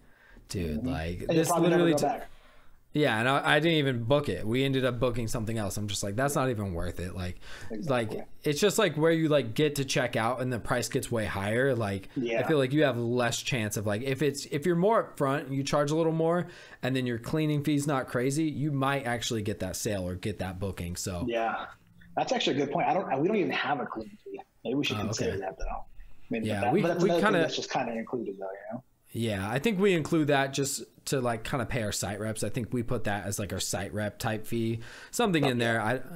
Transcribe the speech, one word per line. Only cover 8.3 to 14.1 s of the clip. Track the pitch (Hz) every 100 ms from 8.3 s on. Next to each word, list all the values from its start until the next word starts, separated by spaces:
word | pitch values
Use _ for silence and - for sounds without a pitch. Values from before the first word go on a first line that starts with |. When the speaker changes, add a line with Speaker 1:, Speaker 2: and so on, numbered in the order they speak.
| -
Speaker 1:
it's | 151 143
just, | 208 220
like, | 190 143
where | 165
you, | 165 156
like, | 147 117
get | 107 151
to | 147
check | 120 147 123 117
out | 113 127
and | 127
the | 117
price | - 123 113
gets | 131 -
way | 117 98
higher. | 98 101 117 139
Like, | 117 101 98 - 139
I |
Speaker 2:
Yeah. | 117 113 110
Speaker 1:
feel | 151
like | 131
you | 147
have | 143 117
less | 117 123 120 -
chance | - 123 107 113
of, | 104
like, | 104
if | 135